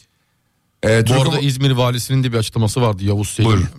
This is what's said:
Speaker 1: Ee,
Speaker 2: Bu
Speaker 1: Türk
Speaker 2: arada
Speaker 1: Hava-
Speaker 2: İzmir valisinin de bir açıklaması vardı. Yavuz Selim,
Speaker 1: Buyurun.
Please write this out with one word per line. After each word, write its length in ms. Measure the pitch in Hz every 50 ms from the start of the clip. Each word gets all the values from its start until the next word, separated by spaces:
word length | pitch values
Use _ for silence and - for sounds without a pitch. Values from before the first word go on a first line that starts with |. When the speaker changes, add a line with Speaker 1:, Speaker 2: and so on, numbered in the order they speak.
| _ _ _ _ _ _ _ _ _ _ _ _ _ _ _ _ -
Speaker 1:
Ee, 160 | 107 110 113
Speaker 2:
Bu 40 | 110
Speaker 1:
Türk 120 | 110 127 131
Speaker 2:
arada 120 | 135 165 156
Speaker 1:
Hava- 40 | 151
Speaker 2:
İzmir 320 | 143 143 131 127 139 139
valisinin 520 | 131 123 127 123 123 120 113 - 135 131 127
de 100 | 127 117
bir 40 | 117
açıklaması 440 | 107 - - 117 113 104 - 135
vardı. 220 | 123 117 104 92 98
Yavuz 260 | 101 104 101 104 -
Selim, 200 | - - 107 113
Speaker 1:
Buyurun. 180 | 110 95 87 80 -